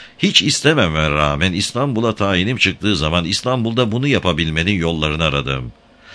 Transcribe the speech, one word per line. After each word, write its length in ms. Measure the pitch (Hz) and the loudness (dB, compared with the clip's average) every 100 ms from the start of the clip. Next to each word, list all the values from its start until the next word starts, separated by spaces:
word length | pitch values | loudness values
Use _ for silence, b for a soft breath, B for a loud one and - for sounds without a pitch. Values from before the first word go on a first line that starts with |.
| B B | B B
hiç 240 | 202 - | 0 2
istememe 680 | - - 143 156 90 78 78 | 0 0 2 2 2 2 0
rağmen 420 | 73 73 73 92 | 2 2 2 0
İstanbul'a 600 | 90 - 120 143 110 117 | 0 -2 -2 -2 0 0
tayinim 420 | 107 101 90 98 127 | 0 0 0 0 0
çıktığı 400 | 95 - 101 92 | 0 0 -2 0
zaman 280 | 78 87 | 0 0
İstanbul'da 680 | 82 101 123 127 113 117 117 | 0 -2 -2 -2 0 0 0
bunu 140 | 117 143 | 0 0
yapabilmenin 720 | 113 90 82 80 78 85 101 | 0 0 0 0 0 0 0
yollarını 460 | 82 82 78 80 | 0 0 -2 0
aradım. 480 | 80 71 67 67 60 - - B B | 0 0 -2 -6 -6 -14 -20 B B